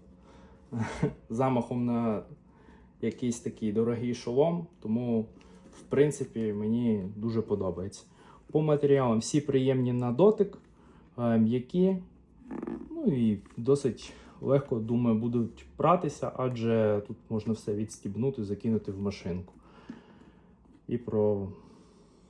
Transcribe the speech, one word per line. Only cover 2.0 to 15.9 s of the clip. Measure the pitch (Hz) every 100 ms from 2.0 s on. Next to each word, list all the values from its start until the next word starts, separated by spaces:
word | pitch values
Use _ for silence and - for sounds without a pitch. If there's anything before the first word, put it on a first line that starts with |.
| 117 101 - - - - - - - -
якийсь | 117 - 123 113
такий | 117 - 110
дорогий | 104 117 117 120
шолом, | 120 - 123 160 175 165 -
тому, | 110 113 123 113 110 - - - -
в | -
принципі, | - 131 147 147 131 113 110
мені | 104 107 117 120 104 92 107
дуже | 113 113
подобається. | 110 104 95 85 98 - - - - - -
По | 156
матеріалам | 151 147 143 139 127 113
всі | - 151
приємні | 143 131 131 131 123
на | 123 123
дотик, | 120 202 214 202 - - - - - - -
е, | 120 113
м'які, | 110 123 123 180 185 185 - - - - - - - - -
ну | 330 277
і | 131 110 101 - -
досить | 117 139 131 104 - - - -
легко, | 123 139 - 120
думаю, | 110 123 120 110
будуть | 120 120 110 - - -
пратися, | 147